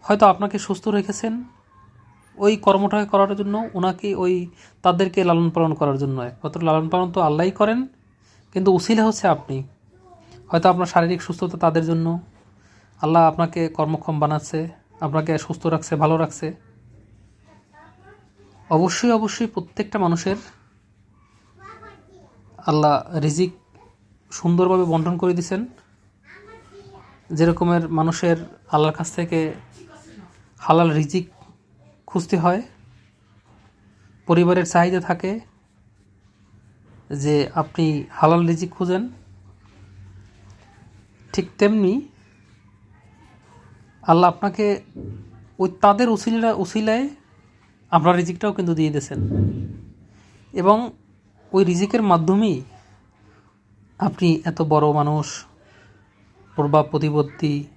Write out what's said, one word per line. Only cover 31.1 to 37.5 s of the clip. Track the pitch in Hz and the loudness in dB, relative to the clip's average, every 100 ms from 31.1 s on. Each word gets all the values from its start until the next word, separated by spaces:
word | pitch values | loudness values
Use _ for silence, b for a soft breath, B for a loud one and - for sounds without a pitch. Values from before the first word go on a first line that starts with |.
| 185 180 _ - _ _ _ _ _ - | -4 -6 _ -20 _ _ _ _ _ -8
খুঁজতে | 190 170 185 | -6 -2 0
হয়, | 175 185 247 _ - - _ _ _ _ _ _ _ _ _ _ _ _ - | 2 0 -4 _ -20 -20 _ _ _ _ _ _ _ _ _ _ _ _ 0
পরিবারের | 170 175 180 170 | 2 4 2 2
চাহিদা | 175 175 185 | 2 2 0
থাকে | 175 175 185 220 - _ _ _ _ _ _ _ _ _ _ _ _ _ _ - _ | -4 -4 -4 -8 -12 _ _ _ _ _ _ _ _ _ _ _ _ _ _ -20 _
যে | 143 143 147 135 | -6 0 0 0